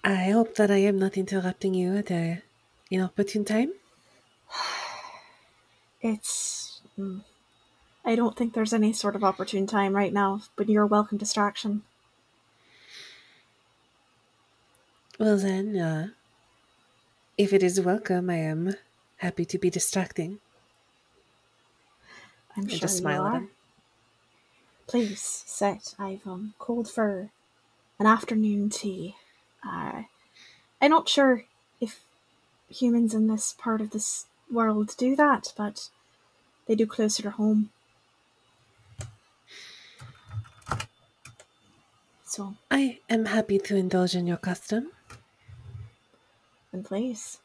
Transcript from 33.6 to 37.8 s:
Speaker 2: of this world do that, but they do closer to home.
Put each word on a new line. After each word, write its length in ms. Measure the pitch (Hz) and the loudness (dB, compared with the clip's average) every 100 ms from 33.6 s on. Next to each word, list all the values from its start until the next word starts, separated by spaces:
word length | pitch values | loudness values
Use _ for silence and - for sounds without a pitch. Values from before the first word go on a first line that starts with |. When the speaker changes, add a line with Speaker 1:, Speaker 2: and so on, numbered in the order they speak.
| 240 220 | -2 -2
Speaker 2:
of 120 | 214 | -2
this 340 | 214 - - - _ _ | -4 -4 -6 -10 _ _
world 420 | 233 226 214 214 - | 0 2 2 -2 0
do 180 | 247 277 | 0 6
that, 380 | 294 247 - - | 6 4 0 -6
but 340 | 208 - - _ _ _ _ _ _ _ - | -8 -8 -16 _ _ _ _ _ _ _ -2
they 80 | 214 | 0
do 100 | 220 | 0
closer 380 | - 214 - | 2 0 0
to 80 | 208 | -4
home. 380 | 202 214 214 208 _ | 0 2 2 0 _